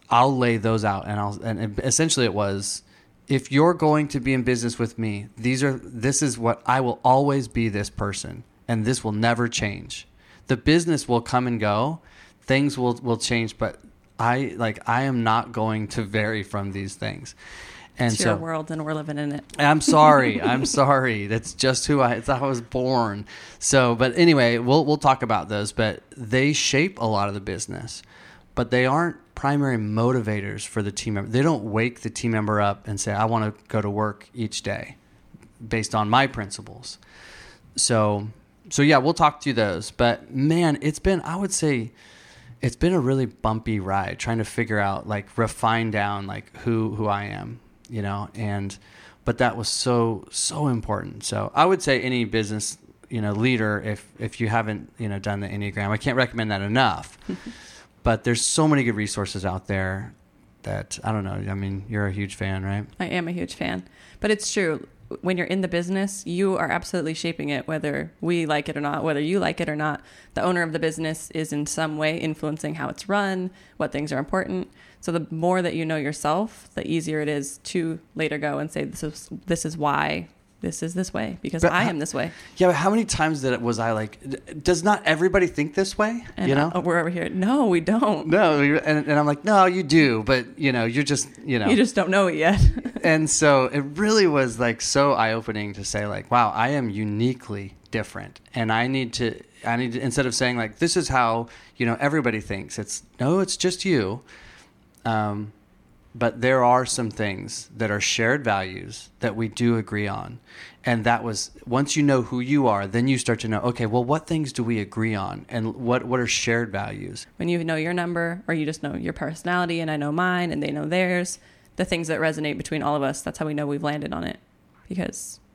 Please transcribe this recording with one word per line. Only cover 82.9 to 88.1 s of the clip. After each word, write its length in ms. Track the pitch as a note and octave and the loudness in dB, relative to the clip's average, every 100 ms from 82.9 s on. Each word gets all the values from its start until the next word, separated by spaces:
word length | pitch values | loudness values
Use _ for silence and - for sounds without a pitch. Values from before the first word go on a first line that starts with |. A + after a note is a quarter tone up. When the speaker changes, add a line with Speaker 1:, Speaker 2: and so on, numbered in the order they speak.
Speaker 1:
many 140 | G#3+ | 2
times 380 | A3 - D#3 D3+ | 0 0 0 0
did 100 | C3 | 0
it, 100 | B2 | 0
was 180 | A#2+ A2 | 0 0
I 120 | A2+ | 0
like, 260 | A2 G#2+ - C3+ | 0 -4 -8 -10
d-, 100 | C3+ - D#3 | -10 -10 -6
"Does 180 | D#3+ F3 | 0 2
not 220 | F3+ G3+ | 4 2
everybody 420 | E3 D#3 F#3 G3 F3 | 2 2 4 4 2
think 300 | - D3+ E3+ | 0 -2 0
this 220 | F#3+ - | -2 0
way?" 260 | G#3 A#3 - - | -2 -2 -8 -4
Speaker 2:
And 100 | E3 | 0
Speaker 1:
You 80 | C#3 | 2
know? 160 | D3+ | 2
Speaker 2:
I, 60 | F3+ | 0
we're 180 | F3 E3+ | 0 2
over 100 | E3 | 0
here, 180 | F3 E3 | -2 -4
"No, 380 | F#3 F#3+ C#4 A#3 | -2 0 2 4
we 160 | F3 | 2
don't." 460 | E3 A3 G#3 | 4 2 2